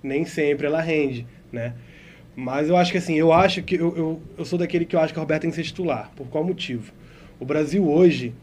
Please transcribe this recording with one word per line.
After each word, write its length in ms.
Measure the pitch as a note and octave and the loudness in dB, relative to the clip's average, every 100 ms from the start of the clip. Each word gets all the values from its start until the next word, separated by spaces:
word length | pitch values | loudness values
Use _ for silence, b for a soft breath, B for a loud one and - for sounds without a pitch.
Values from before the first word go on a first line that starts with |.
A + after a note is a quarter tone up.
nem 220 | C#3 C#3 D3 | -2 -2 -2
sempre 420 | - D3 C#3+ C#3+ | 0 0 0 0
ela 140 | D#3 | -2
rende, 440 | E3 D#3 C#3 A#2+ A#2+ B - | 0 0 0 -4 -10 B -12
né? 220 | A#2+ A#2+ A#2+ B B B B B - | -8 -8 -10 B B B B B -10
Mas 340 | B2+ C3+ D3+ | -6 -2 2
eu 60 | F3+ | 4
acho 140 | F3+ | 4
que 60 | F3+ | 0
assim, 180 | F3 D#3 | 0 2
eu 160 | E3 | 6
acho 300 | E3 F#3+ F#3 | 6 4 0
que 120 | F3 F3+ | -4 0
eu, 200 | E3 E3+ | 0 0
eu, 240 | D#3+ D#3+ - - | -4 -4 -10 -12
eu 80 | D#3+ | -6
sou 120 | F3 | -2
daquele 260 | E3+ F3 E3 | 0 -2 0
que 100 | E3+ | 0
eu 40 | |
acho 140 | D#3+ | 0
que 60 | E3 | -2
a 20 | |
Roberta 200 | D#3 D#3 | -2 -2
tem 80 | E3 | -2
que 60 | D#3+ | -4
ser 80 | |
titular. 480 | D#3+ - F3 A#2+ - - | -8 -4 -4 -4 -6 -16
Por 120 | B2+ | -6
qual 160 | D3+ | -2
motivo? 480 | E3+ F3 - B2 - - B B B B | -2 -4 -6 -8 -10 -20 B B B B
O 60 | C3 | -4
Brasil 440 | D3+ D3 F#3 E3+ | -2 0 2 4
hoje 440 | D3+ F3+ C3 B2 A#2 | 6 6 6 -4 -10